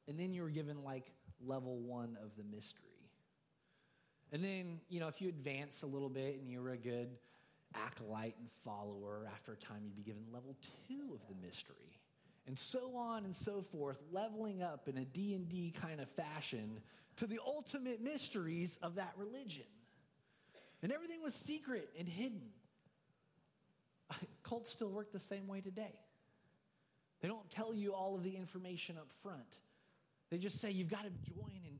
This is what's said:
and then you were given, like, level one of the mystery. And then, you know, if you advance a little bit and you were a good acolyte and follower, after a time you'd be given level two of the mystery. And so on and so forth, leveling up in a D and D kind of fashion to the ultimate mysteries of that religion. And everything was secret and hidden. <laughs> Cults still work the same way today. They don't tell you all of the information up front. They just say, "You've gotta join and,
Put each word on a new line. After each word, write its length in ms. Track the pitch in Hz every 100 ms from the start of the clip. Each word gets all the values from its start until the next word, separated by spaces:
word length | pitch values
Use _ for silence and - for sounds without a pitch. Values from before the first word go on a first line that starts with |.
| -
and 120 | 156
then 160 | 185
you 80 | 185
were 80 | 165
given, 320 | 151 147 147
like, 300 | 139 131 127 - - -
level 360 | 127 135 127 123
one 360 | 120 123 117 110
of 140 | 107 107
the 80 |
mystery. 400 | 104 104 - - 50 50 - - _ _ _ _ _ _ _ _ _ _ -
And 140 | 147
then, 360 | 196 190 180 165 -
you 120 | 175
know, 80 | 160
if 120 | -
you 80 | 190
advance 540 | 160 135 135 143 -
a 40 | 147
little 220 | 139 139
bit 300 | 131 135 135
and 100 | 131
you 140 | 123
were 80 | 127
a 80 | 127
good 400 | 120 120 120 123 - - - - -
acolyte 640 | - 110 - 107 110 113 113
and 100 | 117 -
follower, 640 | 113 104 104 101 101 104 107
after 260 | 101 -
a 40 | 107
time 280 | - 104
you'd 120 | 104 101
be 60 |
given 280 | 104 107 113
level 240 | 120 131 131 - - -
two 260 | 277 277
of 140 | 127 -
the 80 |
mystery. 680 | 95 90 - - - - - - _ - - -
And 100 | 131
so 400 | - 262 254 247
on 280 | 233 226
and 100 | 196
so 260 | 175 214 202
forth, 400 | 190 156 143 131 151
leveling 500 | 185 220 214 220 190
up 260 | 175 147 143
in 80 | 131
a 60 |
D 300 | 131 175 202
and 140 | 190 170
D 240 | 180 170
kind 280 | 170 165 151
of 80 | 139
fashion 720 | - 151 151 - 120 107 110 - - - -
to 100 | 226
the 140 | 220
ultimate 560 | - 302 - 285 254 226
mysteries 760 | 254 302 - 208 165 170 175 -
of 140 | 175
that 180 | 180 180 170
religion. 500 | 202 262 240 143 113 - - - - _ _ - - - - -
And 120 | 175
everything 300 | 294 339 330
was 120 | 311
secret 580 | - - 302 269 226 147 160
and 100 | 175
hidden. 440 | 170 254 196 117 101 - _ - _ _ _ _ _ _ _ _ _ _ _ -
<laughs> 320 | 160 175 -
Cults 260 | - 233 226
still 200 | - 208
work 220 | 202 208
the 80 | 202
same 280 | - 196 196
way 120 | 196
today. 380 | 190 185 214 - - _ _ - _ _ _ _ _ _ _ _
They 60 | 170
don't 240 | 220 185
tell 240 | 202 226
you 200 | 220 202
all 200 | 190 190
of 80 | 190
the 140 | 185 190
information 600 | 180 185 180 175 - 165
up 120 | 147 -
front. 340 | 202 151 110 - - - _ _ _ _ -
They 80 | 170
just 220 | 196 -
say, 80 | 214
"You've 180 | 190 170
gotta 220 | 208 208
join 500 | 180 - 170 208 190 165
and, 120 | 147